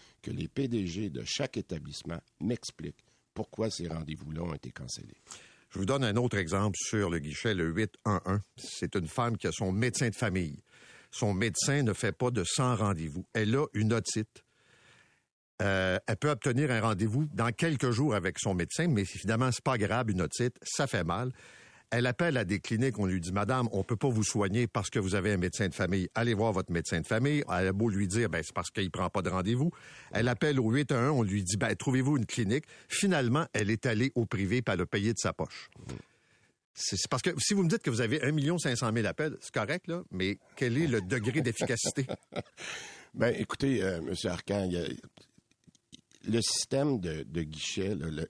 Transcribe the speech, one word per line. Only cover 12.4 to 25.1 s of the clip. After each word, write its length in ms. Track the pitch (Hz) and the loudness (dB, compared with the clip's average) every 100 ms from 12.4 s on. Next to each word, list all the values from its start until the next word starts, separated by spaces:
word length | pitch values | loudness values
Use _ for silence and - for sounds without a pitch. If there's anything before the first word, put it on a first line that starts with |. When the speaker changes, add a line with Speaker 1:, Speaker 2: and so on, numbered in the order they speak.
Speaker 2:
cent 320 | 85 - 127 113 | 0 0 2 2
rendez-vous. 520 | 104 85 80 73 - | 2 0 -4 -6 -6
Elle 220 | - 107 131 | -2 2 2
a 120 | 156 | 2
une 200 | 107 107 | 2 2
otite. 500 | 113 - 107 110 - _ _ _ _ _ - _ _ _ _ _ - | 2 0 -4 -4 -10 _ _ _ _ _ -20 _ _ _ _ _ -4
Euh, 360 | 101 95 92 92 - | 0 2 2 0 0
elle 100 | 107 | -2
peut 140 | 151 | 0
obtenir 380 | 139 143 123 147 | 0 0 2 2
un 100 | 113 | 2
rendez-vous 460 | 113 98 110 123 151 | 2 2 2 2 0
dans 200 | - 117 | 0 -2
quelques 380 | 113 165 147 127 | 0 0 2 2
jours 240 | 113 147 104 | 2 2 2
avec 240 | 87 - | 0 -2
son 160 | 104 92 | 0 0
médecin, 320 | 85 - 170 | 0 0 2
mais 140 | 107 | 2
évidemment, 480 | 95 - 95 113 127 | 0 -2 0 2 2
c'est 100 | - | 0
pas 100 | 147 | 0
agréable, 380 | 120 101 113 113 | 0 2 0 0
une 100 | 90 | 0
otite, 360 | 82 - 123 - | 0 0 -2 -2
ça 220 | - - 139 | -6 -2 -2
fait 200 | 104 82 | 0 0
mal. 260 | 90 127 - - - - - - | -2 -4 -6 -14 -20 -20 -20 -4
Elle 160 | 120 123 | 0 0
appelle 280 | 120 170 131 | 2 2 2
à 80 | |
des 160 | 90 101 | 2 0
cliniques, 400 | - 110 131 107 | 0 2 2 2
on 60 | 95 | 0
lui 160 | 95 | 0
dit, « 100 | 85 | 0
Madame, 380 | 98 101 127 120 | -2 0 2 0
on 120 | 98 | 0
peut 120 | - 113 | 0 0
pas 140 | 139 | 2
vous 140 | 113 | 2
soigner 440 | 101 107 101 110 117 | 2 2 2 2 2
parce 220 | 110 95 | 0 -2
que 100 | - | 0
vous 160 | 95 | 0